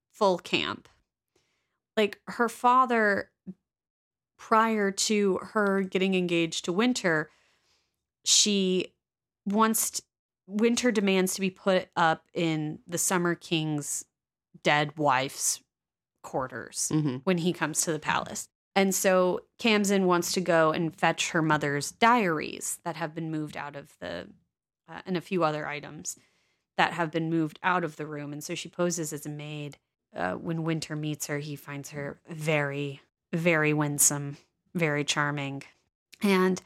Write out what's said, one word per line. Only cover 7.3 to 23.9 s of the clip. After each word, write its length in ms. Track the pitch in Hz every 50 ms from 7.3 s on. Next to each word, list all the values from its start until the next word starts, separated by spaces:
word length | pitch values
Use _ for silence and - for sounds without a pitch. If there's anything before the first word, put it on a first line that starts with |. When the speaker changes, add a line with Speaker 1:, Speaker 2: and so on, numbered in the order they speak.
| _ _ _ _ _ _ _ _ _ _ _ _ _ _ _ _ _ _ -
Speaker 1:
she 680 | - - - - 214 202 196 190 185 185 180 - - _ _ _ _ _ _ _ _ _ _ -
wants 440 | 202 196 220 220 220 220 - - - -
t-, 100 | - - _ _ _ _ _ _ _ _
Winter 440 | 185 196 208 233 233 240 233 247 247
demands 440 | 208 214 196 196 190 190 185 185 -
to 60 | -
be 100 | 190 185
put 380 | 185 - - 196 185 180 - - -
up 280 | 170 170 160 165 - _ _ -
in 460 | - 170 165 160 156 151 151 - - _
the 120 | - 175 165
Summer 360 | - - 196 175 175 170 170
King's 720 | - - - 175 160 156 156 151 147 143 - - - - _ _ _ _ _ _ _ _ _ _ - -
dead 340 | 165 147 147 151 147 - 156
wife's 640 | 151 143 127 131 135 151 - - - - - - _ _ _ _ _ _ _ _ _ _ _ _ _
quarters 680 | - - 147 127 127 123 113 - - - - - - 151
Speaker 2:
Mm-hmm. 240 | 156 151 143 123 135 -
Speaker 1:
when 140 | 190 185 170
he 140 | 160 175 165
comes 300 | - 165 151 160 - -
to 100 | 175 156
the 60 | 147
palace. 500 | - - - - - - - - - - _ _ _ _ -
And 200 | 196 196 190 185
so 460 | - - 196 185 185 180 180 175 - - _ _ _
Kamzin 440 | - 226 214 208 202 196 202 196 190
wants 260 | 180 175 170 170 - -
to 80 | 196
go 320 | 175 180 170 165 160 156 156
and 220 | - 170 156 -
fetch 340 | - - 165 160 - - -
her 120 | - 170 156
mother's 480 | 156 151 147 147 143 143 143 139 - -
diaries 840 | - 233 226 247 247 208 175 160 151 - - - 50 - - - - -
that 120 | 175 160
have 180 | 160 170 156 156
been 160 | 165 165 160
moved 260 | 160 156 151 151 151
out 200 | - 147 143 143
of 160 | 143 156 -